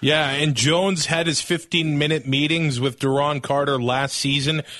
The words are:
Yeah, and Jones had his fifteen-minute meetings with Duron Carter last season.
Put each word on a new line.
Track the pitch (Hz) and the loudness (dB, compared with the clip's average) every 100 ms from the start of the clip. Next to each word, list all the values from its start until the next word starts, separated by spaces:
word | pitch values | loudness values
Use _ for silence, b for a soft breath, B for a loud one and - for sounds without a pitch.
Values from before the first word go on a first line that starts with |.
Yeah, | 135 151 147 | 2 2 2
and | 139 151 120 | 0 0 2
Jones | 131 170 190 185 143 | 2 2 2 0 0
had | 165 165 | 0 0
his | 151 | -2
fifteen-minute | - 170 - 170 160 147 151 156 131 | -2 -4 -2 -2 0 0 0 0 0
meetings | 139 151 165 160 123 | 0 2 0 0 0
with | 135 113 | -2 -2
Duron | 135 135 147 143 | 0 2 0 -2
Carter | - 143 143 135 | -2 0 0 0
last | 120 131 139 - | 0 0 -2 -2
season. | 139 139 139 156 B B | -2 0 0 -2 B B